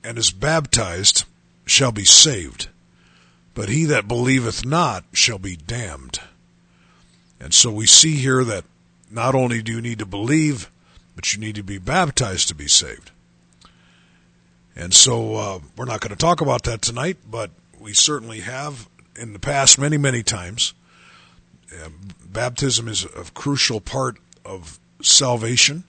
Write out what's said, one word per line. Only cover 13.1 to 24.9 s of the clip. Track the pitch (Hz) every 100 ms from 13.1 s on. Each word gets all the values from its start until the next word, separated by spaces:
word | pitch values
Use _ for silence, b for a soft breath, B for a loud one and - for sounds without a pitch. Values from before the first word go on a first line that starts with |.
| _ _ _ _ b b b b b b b b b b b _ -
And | 87
so, | - - 120 110 110
uh, | 104 95 73 -
we're |
not | 127 110
gonna | 110 101
talk | 160 175
about | 147 123
that | - 113
tonight, | - 117 156 185 107
but | 113 101 - _ -
we | 104
certainly | 98 - 143 113 113
have | 95 131 147 135 - _ _ -
in | 113
the | 101
past | - 139 135 -
many, | 143 151
many | 143 123
times. | 110 101 90 117 - - b b b b b b _ _ _
Uh, | 87 78 78 98 - 87
baptism | 101 123 123 139 120 113
is | 101
a | 95 - - -
crucial | 139 139 - 110
part | - 131 127 104 _ _ 101
of | 95 80 - _